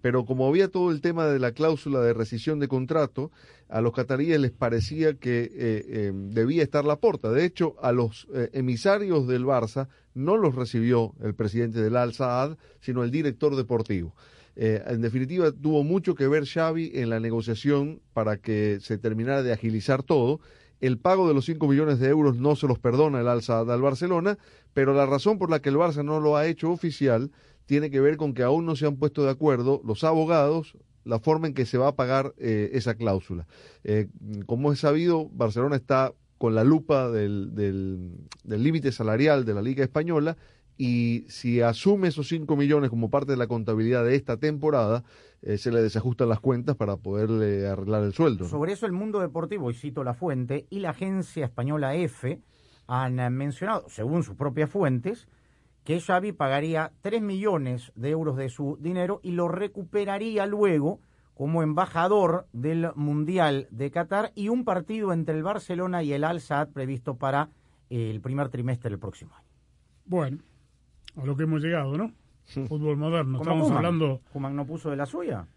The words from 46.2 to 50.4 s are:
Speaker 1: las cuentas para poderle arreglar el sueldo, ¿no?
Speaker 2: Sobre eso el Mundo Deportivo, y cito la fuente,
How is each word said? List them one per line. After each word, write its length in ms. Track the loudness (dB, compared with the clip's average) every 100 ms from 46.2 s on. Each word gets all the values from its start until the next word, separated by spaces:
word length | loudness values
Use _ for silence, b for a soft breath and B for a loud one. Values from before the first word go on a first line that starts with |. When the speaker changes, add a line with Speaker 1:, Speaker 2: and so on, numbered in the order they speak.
| 0
Speaker 1:
las 100 | 2
cuentas 380 | 2 0 -2 -2
para 200 | -2 -4
poderle 720 | -4 -2 0 2 2 0 -2
arreglar 380 | -4 -2 0
el 80 | 0
sueldo, 320 | 2 2 2
¿no? 40 | -4
Speaker 2:
Sobre 240 | -4 -4
eso 120 | -4 -4
el 60 |
Mundo 260 | -4 -4 -4
Deportivo, 540 | -4 -4 -6 -6 -6
y 20 |
cito 300 | -6 -8 -6
la 100 | -6
fuente, 520 | -4 -4 -4